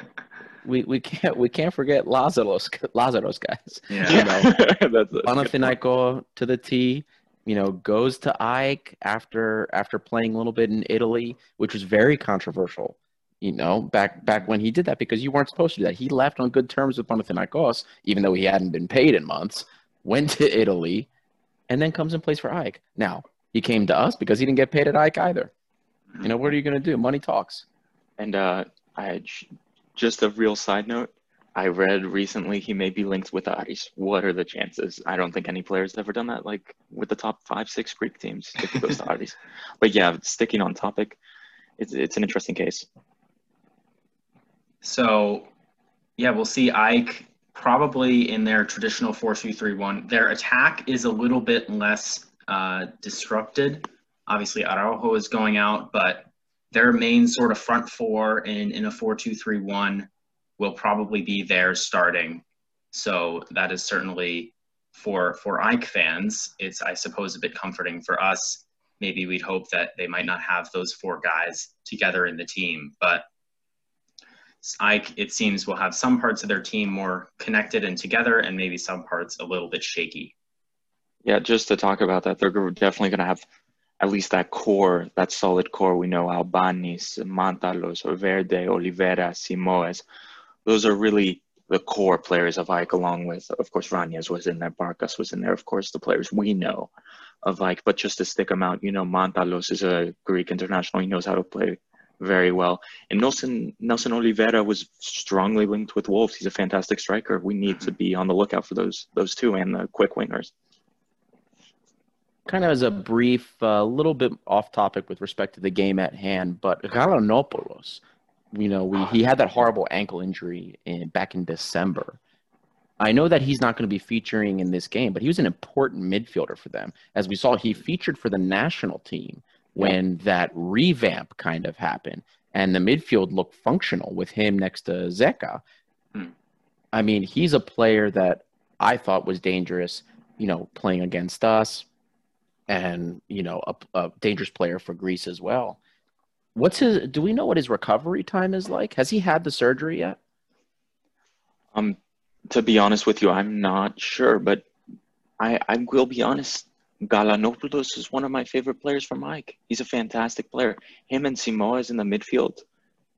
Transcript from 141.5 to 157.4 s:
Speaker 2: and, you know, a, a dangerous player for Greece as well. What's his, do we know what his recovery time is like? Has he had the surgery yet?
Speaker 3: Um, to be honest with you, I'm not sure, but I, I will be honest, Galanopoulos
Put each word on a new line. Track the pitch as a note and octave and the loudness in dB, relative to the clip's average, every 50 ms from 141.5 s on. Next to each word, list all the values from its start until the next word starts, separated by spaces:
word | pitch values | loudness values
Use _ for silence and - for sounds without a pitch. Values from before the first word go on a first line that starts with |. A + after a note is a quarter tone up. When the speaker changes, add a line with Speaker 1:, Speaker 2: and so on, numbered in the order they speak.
| A2+ A2 A2 - - - - _ _ _ _ _ _ _ _ _ _ _ _ _ _ _ _ - | 4 4 4 0 -4 -12 -14 _ _ _ _ _ _ _ _ _ _ _ _ _ _ _ _ -4
Speaker 2:
and, | G2+ F2+ F#2 F2+ F2 F2 E2+ E2+ F2 - _ - | -4 -2 -2 -4 -4 -4 -6 -8 -10 -12 _ -10
you | G2+ G2 | -8 -6
know, | F2+ E2+ F2 - - | -6 -6 -6 -8 -8
a, | - - _ - _ - | -8 -10 _ -12 _ -4
a | F#2 F2 E2 _ - | -2 -2 -4 _ -2
dangerous | - G#2+ G#2 E2 G2 - | -2 -2 0 -2 -4 -8
player | _ - F#2 E2+ F2 F#2 | _ -2 -2 -2 -2 -4
for | - - F2 | -8 -10 -10
Greece | E2+ F#2+ F#2 F#2 F2 - | -6 -2 -4 -2 -2 -4
as | F2 F2 E2+ | -10 -10 -8
well. | F#2 F#2+ A#2+ B2+ A#2 G2 - _ _ _ _ _ _ _ _ _ _ _ _ _ _ _ - | -4 -2 -2 -2 -2 -4 -10 _ _ _ _ _ _ _ _ _ _ _ _ _ _ _ -2
What's | A3 F3 F#3+ - - | 2 2 2 4 4
his, | C#4 A#3 G#3 - - C3 | 4 4 4 4 0 0
do | - D3+ | -2 0
we | D#3+ G#3 | 0 2
know | A3+ C4+ - | 0 0 0
what | - F3 | 2 2
his | E3 C3 B2 | 0 2 0
recovery | A2 - - - G#2+ B2 D3+ E3+ F#3 - | -2 -2 2 2 2 2 2 -2 -4 -4
time | F3+ - - F#3 F#3 F#3+ F#3+ | -4 -2 -2 0 0 0 -2
is | F#3 F#3+ G#3 | -4 -4 -4
like? | - - G#3+ G#3+ - | -4 -4 -4 -2 0
Has | - C3 - | -2 0 0
he | A3 G#3+ | 0 0
had | F3+ F#3+ D#3 E3+ | 2 2 2 2
the | E3+ D3+ | 0 -2
surgery | - - B2 B2 B2+ C#3 D3+ D#3+ E3 E3+ | 0 2 2 2 2 2 -2 -6 -4 -4
yet? | E3+ F#3 F#3+ _ _ _ _ _ _ _ _ _ _ _ _ _ _ _ _ _ _ _ _ _ _ _ _ _ _ _ _ _ _ _ - | -4 -4 -6 _ _ _ _ _ _ _ _ _ _ _ _ _ _ _ _ _ _ _ _ _ _ _ _ _ _ _ _ _ _ _ -4
Speaker 3:
Um, | G#2+ G#2+ G#2 F#2+ - _ _ _ _ _ _ _ _ _ - | -2 -2 -2 -2 -6 _ _ _ _ _ _ _ _ _ 0
to | - B2 | 0 2
be | A2+ A#2+ A2 G#2+ | 4 6 6 6
honest | G2+ G2+ G#2+ G#2 - | 8 6 4 4 4
with | A2 G#2 - | 2 2 4
you, | G#2 F#2 | 4 4
I'm | F#2 F#2+ G2+ G#2+ G#2+ G#2 | 4 4 0 -2 -2 0
not | G2+ F#2+ F#2+ G2 G2 G2+ - - | 0 0 2 0 0 -2 -4 -6
sure, | - - - - B2+ A#2+ A2+ F#2+ | -8 -6 -2 2 4 4 4 4
but | F#2+ G2 G#2 G#2 - _ _ _ _ - - - _ _ _ _ _ _ _ - | 4 2 0 0 -2 _ _ _ _ -20 -20 -20 _ _ _ _ _ _ _ -4
I, | A2 A2+ A#2 - - - | -2 0 0 0 0 0
I | A2 A#2+ B2 A#2+ | 0 -2 0 2
will | C3 C3+ B2+ | 2 2 2
be | B2 B2+ A#2+ | 2 0 0
honest, | A#2 A#2 C#3 C#3+ C#3 - - - - _ _ _ _ _ _ - | 0 0 0 -2 -4 -6 -8 -10 -10 _ _ _ _ _ _ -10
Galanopoulos | G#2 G2+ A2+ G#2 G#2+ G#2+ G#2 G#2 | -2 2 2 4 4 4 4 4